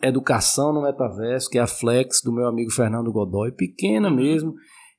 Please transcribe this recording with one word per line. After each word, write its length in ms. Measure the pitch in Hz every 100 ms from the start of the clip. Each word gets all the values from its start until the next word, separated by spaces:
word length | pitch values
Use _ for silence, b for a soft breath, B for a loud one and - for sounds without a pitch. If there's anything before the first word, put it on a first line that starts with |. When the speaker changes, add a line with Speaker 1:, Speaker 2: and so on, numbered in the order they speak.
Speaker 1:
educação 680 | 131 131 135 120 - - 147
no 100 | 151
metaverso, 680 | 143 135 123 98 113 127 -
que 100 | 123
é 40 |
a 40 | 117
Flex, 540 | - 117 123 131 -
do 100 | 127
meu 140 | 117 123
amigo 240 | 117 117
Fernando 420 | - 110 113 117
Godoy, 380 | 107 98 98 113
pequena 560 | - 180 - 190 214 202
Speaker 2:
Uhum. 80 | 131
Speaker 1:
mesmo, 380 | 139 160 160 - B B B